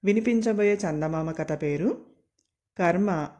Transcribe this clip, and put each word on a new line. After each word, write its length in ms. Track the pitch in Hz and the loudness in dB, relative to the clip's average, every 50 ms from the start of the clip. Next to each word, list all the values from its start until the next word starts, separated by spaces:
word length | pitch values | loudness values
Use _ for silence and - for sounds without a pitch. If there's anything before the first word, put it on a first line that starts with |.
| - | -2
వినిపించబోయే 720 | 196 208 220 220 247 233 226 220 226 214 208 208 202 208 | 0 2 2 2 2 2 2 2 2 2 2 2 2 2
చందమామ 580 | 202 208 165 151 151 156 156 160 160 160 160 | 2 0 -2 -2 -2 -2 -2 -2 -2 -2 -4
కథ 200 | 156 160 156 - | -4 -6 -4 -4
పేరు 460 | 156 147 156 147 143 147 175 262 508 - - - _ _ _ _ _ _ _ _ _ _ _ _ _ - | -4 -2 -2 -2 -2 0 0 0 -2 -2 -8 -16 _ _ _ _ _ _ _ _ _ _ _ _ _ 0
కర్మ 480 | 180 170 175 185 208 208 180 151 147 - - | 0 2 2 2 2 0 0 -2 -4 -6 -10